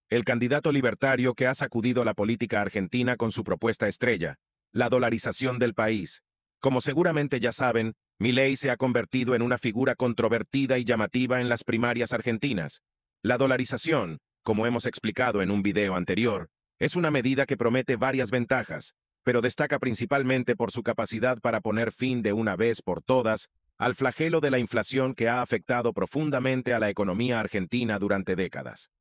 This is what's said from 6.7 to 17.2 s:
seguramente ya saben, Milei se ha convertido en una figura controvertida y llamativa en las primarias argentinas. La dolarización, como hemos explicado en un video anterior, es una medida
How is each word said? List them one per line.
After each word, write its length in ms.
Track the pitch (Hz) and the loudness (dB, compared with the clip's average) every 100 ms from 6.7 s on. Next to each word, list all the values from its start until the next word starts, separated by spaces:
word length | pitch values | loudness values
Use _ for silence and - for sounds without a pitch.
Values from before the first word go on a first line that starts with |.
| 127 | 0
seguramente 580 | 139 139 175 156 143 127 | 0 2 2 2 0 0
ya 120 | 117 | -2
saben, 440 | - 127 113 110 - _ - | 0 0 2 0 -4 _ -4
Milei 360 | 110 127 135 135 | 0 2 2 0
se 140 | 139 | -2
ha 80 | 120 | 0
convertido 560 | 131 120 107 131 123 | 0 0 0 -2 0
en 80 | 120 | 0
una 160 | 120 123 | 0 0
figura 380 | 123 107 135 120 | -2 0 0 0
controvertida 840 | 123 113 113 113 104 135 135 127 | 0 0 0 0 0 0 2 0
y 60 | |
llamativa 580 | 120 113 101 127 127 127 | 0 0 0 0 0 0
en 80 | 123 | 0
las 140 | 117 | -2
primarias 500 | - 113 120 120 113 | 0 0 0 0 -2
argentinas. 680 | 117 123 113 143 104 73 - _ _ _ _ | -2 -2 -2 0 -2 -4 -10 _ _ _ _
La 160 | 104 123 | 0 2
dolarización, 800 | 135 127 120 110 160 151 90 76 _ _ | 2 2 0 -2 0 0 0 -6 _ _
como 240 | - 107 117 | -2 0 2
hemos 180 | 120 123 | 0 -2
explicado 560 | - 110 - 120 104 | -4 -4 0 0 2
en 80 | 92 | 2
un 140 | 101 | 2
video 320 | 101 101 101 90 | 2 2 0 0
anterior, 520 | 90 92 117 98 85 _ _ - | 0 2 2 0 -6 _ _ -2
es 180 | 156 180 | 0 2
una 140 | 160 | 2
medida 380 | 147 | 2